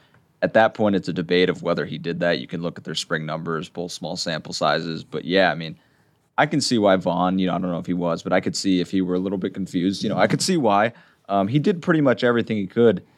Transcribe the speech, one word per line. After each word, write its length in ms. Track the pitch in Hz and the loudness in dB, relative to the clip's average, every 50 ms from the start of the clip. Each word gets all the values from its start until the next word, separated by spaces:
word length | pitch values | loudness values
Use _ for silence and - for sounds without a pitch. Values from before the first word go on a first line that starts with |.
| _ _ _ _ _ _ _ - - | _ _ _ _ _ _ _ -4 -2
At 120 | - - | 2 4
that 200 | 113 110 110 - | 4 4 4 2
point, 220 | - 107 104 101 | 2 0 2 2
it's 100 | 92 - | 0 -2
a 60 | - 82 | -2 -4
debate 360 | 90 85 80 90 90 90 90 | -4 -2 0 2 2 2 2
of 140 | 82 80 82 | 0 -2 -2
whether 240 | 85 85 - - | -4 -2 -2 -4
he 120 | - - - | -6 -8 -8
did 200 | - 82 87 85 | -6 -6 -4 -2
that. 220 | 85 85 85 67 | 0 0 0 -2
You 80 | 60 - | -4 -8
can 140 | - 85 85 | -8 -8 -6
look 160 | 85 80 - | -8 -8 -10
at 60 | - | -10
their 120 | 76 78 | -10 -8
spring 280 | - - - 85 80 78 | -8 -6 -6 -6 -6 -6
numbers, 440 | 78 78 82 82 85 82 76 87 - | -6 -8 -8 -6 -6 -6 -6 -6 -8
both 240 | - 87 85 87 - | -10 -10 -10 -10 -10
small 240 | - 82 78 87 | -10 -10 -8 -8
sample 360 | 87 - - 80 76 - - 87 | -6 -6 -6 -6 -6 -6 -8 -6
sizes. 520 | - 85 76 76 80 82 82 82 78 - | -2 0 2 2 0 -2 -4 -6 -8 -10
But, 200 | - - - - | -10 -10 -8 -4
yeah, 280 | 76 87 95 92 85 80 | 0 2 4 4 2 2
I 20 | |
mean, 220 | 80 80 80 82 - _ _ _ _ _ _ _ _ _ _ _ | -2 -6 -12 -12 -16 _ _ _ _ _ _ _ _ _ _ _
I 100 | - 147 | 0 0
can 140 | 147 - 143 | 2 2 0
see 180 | 120 - 123 113 | 0 0 2 4
why 180 | 101 98 95 | 4 6 4
Vaughn, 420 | 95 85 90 85 90 90 92 92 95 | 4 2 0 0 0 0 0 2 0
you 80 | 92 | 0
know, 80 | 90 87 | 0 -2
I 40 | 90 | -2
don't 120 | 92 90 | -2 -4
know 80 | 85 82 | -4 -4
if 80 | 85 | -4
he 60 | - 87 | -4 -4
was, 320 | 87 87 85 82 85 - | -2 -2 -2 -2 -4 -2
but 80 | 95 90 | 0 0
I 80 | 95 | 0
could 160 | 87 95 85 | 0 0 -4
see 240 | - - 98 92 90 | -4 0 2 2 2
if 100 | 87 - | 0 0
he 100 | - 95 | 0 -2
were 140 | 92 90 90 | 0 0 0
a 60 | 90 | -2
little 180 | 92 98 101 95 | -2 -2 -4 -4
bit 160 | 92 98 - | -4 -6 -6
confused. 480 | 98 95 - - 90 85 98 98 - - | -6 -8 -6 -2 0 0 0 0 0 -2
You 60 | 110 | -2
know, 100 | 95 85 | 0 2
I 80 | 104 | 2
could 160 | 110 - 139 - | 2 2 0 0
see 140 | - 190 | 0 0
why. 360 | 165 127 107 101 101 107 117 - - - _ _ _ _ - | 2 2 4 4 4 2 2 -2 -6 -20 _ _ _ _ -2
Um, 180 | 98 98 98 | 0 0 2
he 140 | 104 127 151 | 2 2 2
did 200 | 135 208 202 170 | 2 2 0 0
pretty 200 | - 196 165 156 | 0 0 2 2
much 240 | 143 131 117 - - | 4 2 2 2 2
everything 320 | 120 120 117 110 - 113 | 2 2 2 0 0 -2
he 100 | 104 98 | -4 -4
could. 380 | 90 - 113 117 113 98 - - _ _ | -2 2 4 6 6 6 4 -2 _ _